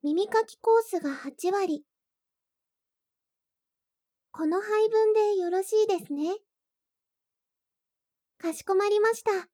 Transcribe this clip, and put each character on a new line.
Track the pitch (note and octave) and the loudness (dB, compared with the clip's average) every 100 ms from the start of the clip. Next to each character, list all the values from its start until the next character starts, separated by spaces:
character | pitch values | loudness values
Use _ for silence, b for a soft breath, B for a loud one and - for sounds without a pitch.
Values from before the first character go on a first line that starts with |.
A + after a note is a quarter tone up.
耳 | C#4+ D#4+ G#4 | -2 -2 0
か | A4 A4+ | 0 -2
き | - | -4
コ | - A4+ | 2 4
ー | |
ス | A4+ F#4 | 2 -4
が | D4 C4+ | -4 -8
八 | C4+ - F4 | -12 -6 -2
割。 | G4 F#4 D4 _ _ _ _ _ _ _ _ _ _ _ _ _ _ _ _ _ _ _ _ _ _ _ _ _ | 0 0 -4 _ _ _ _ _ _ _ _ _ _ _ _ _ _ _ _ _ _ _ _ _ _ _ _ _
こ | - D#4 | -6 -2
の | F4+ | -2
配 | G#4 G#4+ A4 | 0 0 2
分 | A4 A4 | 2 2
で | G#4+ G#4 G4+ | 4 2 0
よ | F4 | 0
ろ | F#4 | -2
し | F#4+ G#4+ G#4+ | 0 0 2
い | |
で | F4+ G3+ | 0 -4
す | |
ね。 | C#4+ D#4 G4+ _ _ _ _ _ _ _ _ _ _ _ _ _ _ _ _ _ _ _ _ | -6 -4 -4 _ _ _ _ _ _ _ _ _ _ _ _ _ _ _ _ _ _ _ _
か | E4+ | -8
し | D#4+ | -8
こ | - F#4+ | -2 0
ま | G4+ | 2
り | G#4 | 2
ま | G#4+ A4+ | 2 0
し | |
た。 | - F#4+ - | -2 -2 -4